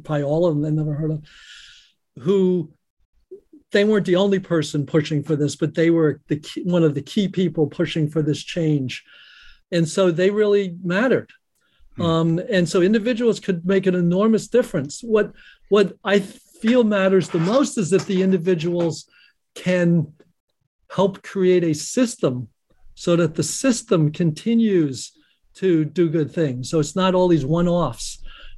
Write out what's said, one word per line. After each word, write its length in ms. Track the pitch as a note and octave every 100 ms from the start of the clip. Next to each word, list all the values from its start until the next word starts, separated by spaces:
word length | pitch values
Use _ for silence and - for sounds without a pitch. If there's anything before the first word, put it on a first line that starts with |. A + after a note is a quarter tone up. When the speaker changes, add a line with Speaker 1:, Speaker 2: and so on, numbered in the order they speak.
Speaker 1:
probably 200 | D3+ D3+
all 240 | C#3+ D#3 F3
of 80 | D3
them 80 |
they've 100 | D#3
never 220 | D#3 D#3 D3
heard 160 | D#3
of, 100 | D#3 - - - - - - _ _ _ -
who 540 | C#3 G3 F#3 F3+ D#3 _ _ _ _ _ _ G4 _ D4+ _
they 120 | G#3
weren't 240 | G#3 G#3+ F3+
the 80 | F3
only 240 | G3+ F#3+
person 440 | - E3+ D3+ D3+
pushing 380 | C#3 E3 D3+ D3+
for 140 | - D3
this, 200 | D3 -
but 200 | D#3 E3+
they 160 | E3
were 300 | E3 D#3 D3 -
the 100 | D3+
key, 260 | - -
one 200 | F#3 F3
of 120 | D#3+ C#3+
the 80 |
key 240 | - A3 F#3+
people 400 | G3 F3+ E3 D3
pushing 420 | - E3 E3+ D3+
for 140 | D#3+
this 180 | D3+ C#3+
change. 600 | - F3+ D#3 D3 B2+ - - - - - - - -
And 160 | F3 E3
so 220 | G3 F#3
they 220 | D#3+ F#3+
really 440 | G#3 G#3 G3+ F#3+ E3+
mattered. 460 | F3+ F#3 C4 D3+ A2+ _ _ _ _ _ - -
Speaker 2:
Hmm. 60 |
Speaker 1:
Um, 380 | E3+ E3 E3 E3 G#3+
and 180 | F#3+ E3+
so 140 | F#3+
individuals 580 | F3+ A3+ A3 A3+ A#3 F#3+
could 260 | - E3+ F3
make 200 | G3 F#3+
an 80 |
enormous 540 | F3+ E3+ F#3 A3 G#3+ -
difference. 540 | - A3+ E3+ C#3 -
What, 320 | A#3 G#3+ G#3+ - - _ -
what 260 | G#3 G3 -
I 160 | G3 G3+
feel 640 | G3 - _ - A3 B3
matters 460 | G#3+ G3+ F#3+ F#3+ D#3
the 100 | F3
most 380 | E3+ C4 B3+ A#3+
is 140 | D#3
that 160 | F#3 -
the 160 | F#3
individuals 840 | F#3+ F#3 E3+ F3 E3+ F3 E3+ D#3 - _ _ _ _
can 580 | - F3+ F3+ E3+ E3+ D3+ - _ _ _ _ _ _ -
help 320 | - F#3+ F#3+
create 420 | - G3 F#3 F3+
a 100 | E3+
system 720 | D3+ - B3 A#3+ - D#3 B2 A2 _ _ _ - -
so 200 | - E3+
that 200 | D#3+ D#3+
the 80 |
system 680 | - - C4+ A#3 - F#3 D3+
continues 1000 | D3+ E3+ D#3 A3 A#3 A3 F3+ D3 A#2 - _ _ _ _
to 320 | - F#3+ D#3+ D3+
do 240 | F3+ E3+
good 220 | D#3+ C#3+
things. 360 | F3+ D3 B2 B2+
So 100 | D#3+
it's 160 | D3 F#3+
not 180 | F#3
all 140 | F3+ F3+
these 180 | E3 C3
one-offs. 720 | E3+ F3 F3 C#3+ A#2 - - - - -